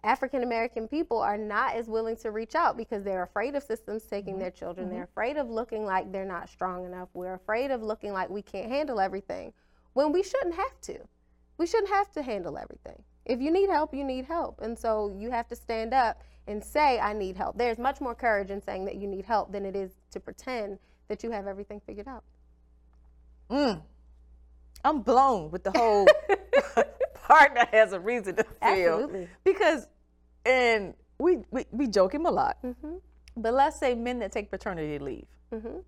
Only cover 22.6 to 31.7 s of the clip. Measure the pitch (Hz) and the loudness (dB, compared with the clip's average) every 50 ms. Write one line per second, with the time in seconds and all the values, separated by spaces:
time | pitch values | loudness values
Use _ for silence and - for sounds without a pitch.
22.6 | _ _ _ _ _ _ _ - _ - _ - _ - - _ - - 226 285 | _ _ _ _ _ _ _ -20 _ -20 _ -20 _ -20 -20 _ -10 -4 0 2
23.6 | 294 254 196 156 - - - _ - - - - - - - - - _ - - | 2 2 0 -2 -10 -20 -20 _ -20 -20 -20 -20 -20 -20 -20 -20 -20 _ -20 -20
24.6 | - - - - - 190 - 277 196 - 226 247 269 269 240 190 156 156 165 180 | -20 -20 -20 -2 0 0 0 0 2 4 6 6 6 6 4 0 -2 -6 -8 -6
25.6 | - 196 190 226 233 226 208 202 196 - 202 - - - 392 381 - - - 554 | -6 0 2 4 4 6 6 8 10 8 8 8 4 0 0 0 0 2 2 2
26.6 | - - - - - - - - 508 - - - - - 277 311 285 285 277 240 | 2 4 2 2 2 2 0 -6 -6 -6 -6 -16 6 8 10 10 10 10 8 2
27.6 | 233 - - 220 220 185 196 180 175 214 247 240 190 190 175 202 - - - - | 2 6 8 6 6 6 4 -4 -2 -2 -2 -2 -2 -2 -2 -2 -2 -2 -4 -2
28.6 | - 147 175 190 175 170 160 185 262 294 - 190 175 - - _ _ 370 392 - | 2 2 2 4 4 4 4 2 0 -4 -6 -8 -10 -10 -16 _ _ 2 4 6
29.6 | 370 311 320 262 - - _ _ _ _ _ _ _ _ _ _ _ 233 262 254 | 4 4 4 2 -2 -12 _ _ _ _ _ _ _ _ _ _ _ 4 4 6
30.6 | 247 233 226 214 196 165 - _ _ _ _ _ 269 349 359 247 - - - 254 | 6 4 4 4 0 -4 -10 _ _ _ _ _ 2 2 2 2 -2 -6 -6 -6
31.6 | - - | -6 -4